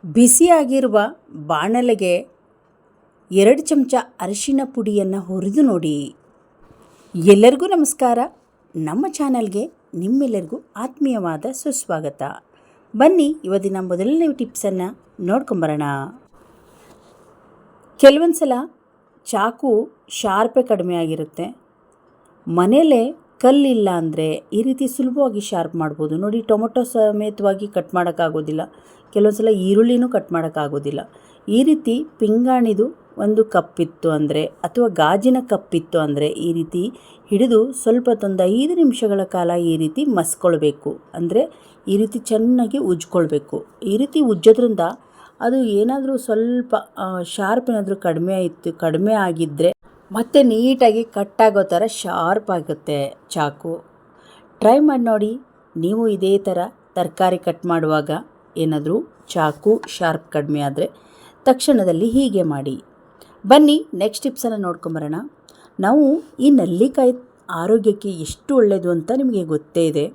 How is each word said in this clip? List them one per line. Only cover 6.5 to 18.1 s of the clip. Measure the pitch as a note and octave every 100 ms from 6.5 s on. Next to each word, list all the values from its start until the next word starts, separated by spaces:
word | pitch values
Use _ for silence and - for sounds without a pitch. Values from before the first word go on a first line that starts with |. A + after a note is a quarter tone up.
| _ _ _ _ _ _
ಎಲ್ಲರಿಗೂ | F3+ E3+ G3+ A3+ C4+ F4+
ನಮಸ್ಕಾರ. | F#4 D4 - B3+ A#3 C#4+ _ _ _ _ E3
ನಮ್ಮ | D#3 F3+ F4+
ಚಾನಲ್‌ಗೆ | E4 C#4+ B3 G#3+ G3 D4 _ _
ನಿಮ್ಮೆಲ್ಲರಿಗೂ | E3+ F#3 C4 C#4 G#3 D#3+ - _ -
ಆತ್ಮೀಯವಾದ | B3+ - C#4 A#3 F3 D#3+ A#3
ಸುಸ್ವಾಗತ. | C4 D4+ - - E3 D3+ - C#3+ - _ _ _ _ _ G#3+
ಬನ್ನಿ | D4 F#4 C#4+ D#4
ಇವತ್ತಿನ | F#3 G3 G3 F#3+
ಮೊದಲನೇ | F#3 F3+ G3+ D#4 E4
ಟಿಪ್ಸನ್ನ | C4 A#3+ - G#3 F#3 F#3 - _ -
ನೋಡ್ಕೊಂಬರೋಣ. | F3+ A3+ - G3 D#3+ D3+ D3 C#3 C3+ B3 _ _ _ _ _ _ _ _ _ _ _ _ _ _ _ _ _ _
ಕೆಲವೊಂದ್ಸಲ | C#4